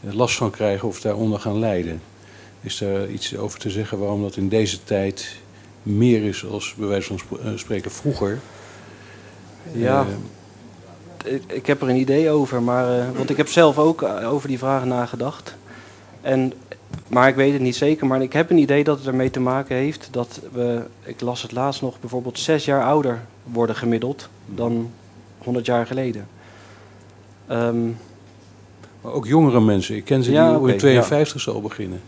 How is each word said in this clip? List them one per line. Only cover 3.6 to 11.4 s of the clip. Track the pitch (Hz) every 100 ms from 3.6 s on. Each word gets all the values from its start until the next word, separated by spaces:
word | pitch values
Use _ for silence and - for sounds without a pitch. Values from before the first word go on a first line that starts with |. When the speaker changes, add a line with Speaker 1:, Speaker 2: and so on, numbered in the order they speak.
| 110
Speaker 1:
zeggen | 98 107 101
waarom | 101 104
dat | 101 -
in | 98
deze | 110 104 92
tijd | - 101 98 - - - - - - -
meer | - 104 123 113
is | 104 92 -
als, | 101 - -
bij | 104
wijze | 98 90
van | 95
spro-, | - -
eh, | 110 107
spreken, | - 104 92
vroeger? | - 147 135 98 117 - - - - - - - - - - - - 170
Speaker 2:
Ja. | 113 120 139 127
Speaker 1:
Eh, | 101 - - - - - - - - - - -
Speaker 2:
Ik, | 135